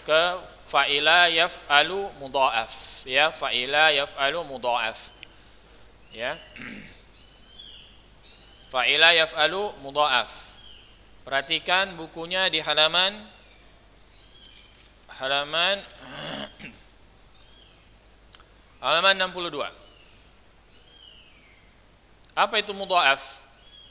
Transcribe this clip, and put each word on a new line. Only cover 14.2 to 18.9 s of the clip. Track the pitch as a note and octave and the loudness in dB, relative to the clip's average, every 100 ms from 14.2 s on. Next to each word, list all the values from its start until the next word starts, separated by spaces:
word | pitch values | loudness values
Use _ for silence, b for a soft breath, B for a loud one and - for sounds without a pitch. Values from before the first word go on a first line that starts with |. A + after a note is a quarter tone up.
| - - - - - - - _ - | -20 -20 -20 -20 -20 -20 -20 _ -20
halaman, | - C3 C#3 C#3+ D#3+ F3+ G3+ | -8 -2 -2 -2 0 0 -2
<clears throat> | - - - D3 D3 C#3 C#3 - - - - - - _ - - - - - - - - _ _ - - - _ - - | -8 -20 -16 -12 -10 -10 -12 -14 -18 -20 -20 -20 -20 _ -20 -20 -20 -20 -20 -20 -20 -20 _ _ -20 -20 -20 _ -20 -6
halaman | B2+ | 0